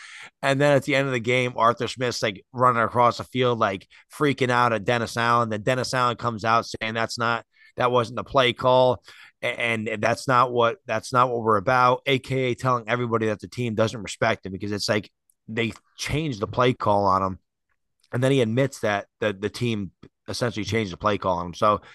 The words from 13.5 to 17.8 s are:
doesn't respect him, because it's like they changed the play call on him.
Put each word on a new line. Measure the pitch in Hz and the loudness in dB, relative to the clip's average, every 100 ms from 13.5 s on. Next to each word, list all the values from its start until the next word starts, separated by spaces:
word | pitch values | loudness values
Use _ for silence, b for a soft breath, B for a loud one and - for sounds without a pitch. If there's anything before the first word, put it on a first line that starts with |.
| - 123 104 | -6 -4 0
doesn't | 110 123 | 0 -2
respect | 92 - 113 104 95 | -12 -2 0 0 -4
him, | |
because | 95 104 | -8 -6
it's | 104 - | -4 -2
like | 110 104 _ _ _ - | -2 -4 _ _ _ -10
they | 113 117 98 _ - | -6 -4 -6 _ -12
changed | - 143 160 107 | -6 -4 -4 -6
the | 104 | -4
play | 104 123 | 2 2
call | 127 - 101 101 | 2 2 2 4
on | 95 | 2
him. | 95 92 _ _ _ _ | 0 -4 _ _ _ _